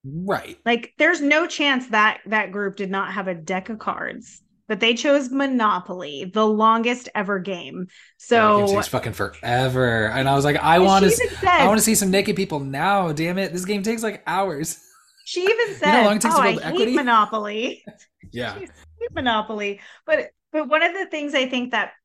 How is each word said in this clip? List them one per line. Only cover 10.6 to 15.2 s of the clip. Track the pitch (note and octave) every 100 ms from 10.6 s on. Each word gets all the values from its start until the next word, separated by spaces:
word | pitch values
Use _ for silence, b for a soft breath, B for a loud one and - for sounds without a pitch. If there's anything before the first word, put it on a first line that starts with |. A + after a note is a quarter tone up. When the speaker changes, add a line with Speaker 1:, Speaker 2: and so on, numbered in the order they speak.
Speaker 1:
"I | D3+ E3+
Speaker 2:
And |
Speaker 1:
wanna | F#3+ F#3+ G3
Speaker 2:
she |
Speaker 1:
s-, | A4+
Speaker 2:
even | A#4 - F#4+ F4
Speaker 1:
I | G3+
Speaker 2:
says |
Speaker 1:
wanna | G#3+
see | A3
some | A3 G3
naked | G3 G3+ F#3
people | F#3+ D3+
now, | C#3 C#3 F3+ G3+ F3
damn | D3+ E3 F3+
it. | F#3+
This | F3
game | F#3 G#3
takes, | G3+ A3+
like, | A3 - -
hours." | F3+ G3 C#3+ E3 - _ _ _ _